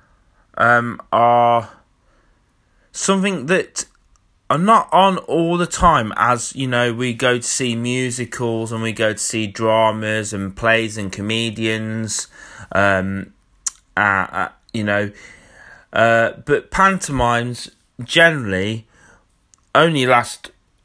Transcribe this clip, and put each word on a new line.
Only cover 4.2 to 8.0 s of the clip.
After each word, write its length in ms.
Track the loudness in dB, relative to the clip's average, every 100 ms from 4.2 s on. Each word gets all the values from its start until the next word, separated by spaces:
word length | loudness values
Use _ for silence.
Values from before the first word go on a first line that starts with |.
| _ _ -4
are 80 | 0
not 280 | 4 4 4
on 240 | 4 4 2
all 400 | -2 0 0 0
the 100 | -2
time, 460 | 2 4 4 2
as, 400 | 0 0 0 -4
you 120 | -6 -2
know, 260 | 0 -2
we 220 | -2 -4
go 240 | -2 0 0
to 40 |
see 320 | -2 -4 -4
musicals 960 | -4 -4 -2